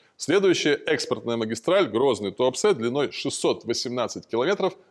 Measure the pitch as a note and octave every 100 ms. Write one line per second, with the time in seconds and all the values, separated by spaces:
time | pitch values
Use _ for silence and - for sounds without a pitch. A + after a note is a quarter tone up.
0 | _ - - F#3+ F#3+ - D3+ C#3+ - D3+
1 | - A2 A#2 A#2 A2 A2 - F#3+ D#3 G#2+
2 | C3+ G#2+ G2+ - B2+ B2+ G#3 D#3 A#2 C3+
3 | C3+ - C#3 - E3 A#2 - A#2 B2 B2
4 | G#2+ F#2 - A2+ D3 G3 F#3 - _